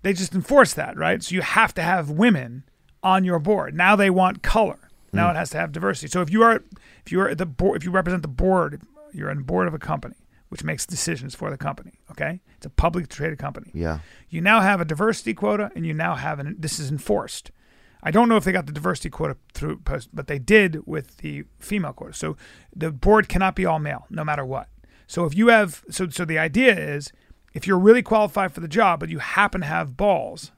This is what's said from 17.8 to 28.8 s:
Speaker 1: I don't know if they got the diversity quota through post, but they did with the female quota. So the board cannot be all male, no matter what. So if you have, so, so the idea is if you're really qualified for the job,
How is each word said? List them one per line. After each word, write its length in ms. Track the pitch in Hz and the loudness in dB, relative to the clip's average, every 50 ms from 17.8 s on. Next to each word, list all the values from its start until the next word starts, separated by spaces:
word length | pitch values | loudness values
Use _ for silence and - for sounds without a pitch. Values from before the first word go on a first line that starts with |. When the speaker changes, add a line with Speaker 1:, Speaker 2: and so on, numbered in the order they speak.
| _ _ _ _ | _ _ _ _
Speaker 1:
I 80 | - 156 | -6 2
don't 180 | 156 208 240 233 | 4 4 6 6
know 60 | 226 | 4
if 100 | 214 135 | 4 2
they 60 | 190 | 2
got 140 | 180 185 151 | -2 -2 -4
the 60 | 139 | -4
diversity 400 | 147 147 147 185 175 - - - | -10 -4 -4 -4 -4 -4 -6 -10
quota 260 | - - 160 147 131 - _ _ _ | -6 -4 -4 -4 -4 -8 _ _ _
through 240 | - 147 156 147 - | -8 -6 -6 -6 -6
post, 280 | - - 143 - 113 - | -6 -6 -4 -4 -8 -10
but 140 | - 117 127 | -12 -12 -8
they 140 | - 147 139 | -6 -8 -6
did 480 | 123 - 208 214 202 180 156 151 - | 2 6 6 6 6 4 0 -6 -8
with 300 | - 156 156 131 - - | -8 -8 -8 -8 -10 -16
the 260 | _ - 156 143 143 147 _ _ _ | _ -12 -10 -10 -12 -14 _ _ _
female 340 | - - 202 208 170 143 127 | -10 -6 -4 -4 -4 -6 -10
quota. 200 | - - - 151 | -14 -18 -16 -12
So 220 | - 160 156 151 - - - - - _ _ - | -10 -8 -8 -10 -10 -16 -20 -20 -20 _ _ -10
the 140 | - 160 165 | -8 -8 -8
board 380 | 151 127 - 196 214 214 208 - | -6 0 4 6 6 6 6 2
cannot 260 | - 180 190 190 185 | 0 0 0 0 0
be 80 | - 185 | 0 -2
all 100 | 175 160 | 0 0
male, 300 | 156 151 147 143 127 - _ | -2 -4 -6 -8 -10 -12 _
no 140 | - 165 156 | -10 -8 -4
matter 200 | 151 151 143 135 | -4 -4 -4 -4
what. 260 | 127 131 131 - - - - - _ _ _ _ | -6 -8 -10 -10 -12 -20 -20 -20 _ _ _ _
So 200 | _ - 180 175 | _ -4 -2 -2
if 100 | 151 143 | 0 2
you 120 | 185 226 240 | 6 8 8
have, 340 | 233 220 208 170 147 - _ - | 8 8 6 2 -4 -14 _ -12
so, 180 | 160 - 190 170 | -6 -6 -6 -4
so 160 | - - 180 | -4 -6 -4
the 140 | 160 160 156 | -2 -2 -2
idea 360 | 160 165 135 214 262 254 202 | -2 0 2 4 4 4 4
is 360 | 170 151 147 147 147 143 - _ _ _ _ - _ _ _ _ | 4 -2 -6 -6 -8 -10 -12 _ _ _ _ -20 _ _ _ _
if 120 | 143 - | -8 0
you're 120 | 185 196 180 | 2 2 6
really 220 | 185 208 226 247 | 8 8 8 8
qualified 500 | 214 - 220 214 214 202 - 208 190 185 - | 6 2 0 0 0 0 -2 -4 -4 -4 -6
for 60 | - | -10
the 60 | 170 | -12
job, 320 | 160 147 220 | -4 0 2